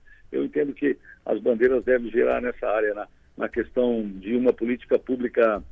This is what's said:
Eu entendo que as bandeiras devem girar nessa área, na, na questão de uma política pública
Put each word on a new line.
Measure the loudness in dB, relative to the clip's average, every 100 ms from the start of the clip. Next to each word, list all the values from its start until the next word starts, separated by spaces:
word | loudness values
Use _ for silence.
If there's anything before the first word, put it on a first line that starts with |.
| -20 -20 -8
Eu | -4
entendo | -2 -2 -2
que | -2 -2 -2 -8 -12
as | -6 -2
bandeiras | 0 2 4 2
devem | 2 0 0
girar | 0 2 0
nessa | -4 -4 -2
área, | 0 0
na, | -2 -8 _ _ -8
na | -6
questão | -4 -4 0 0 0
de | -4 -8 -4
uma | 0 2
política | 2 0 -4 0 0
pública | 0 -4 -2 2 2 2 -6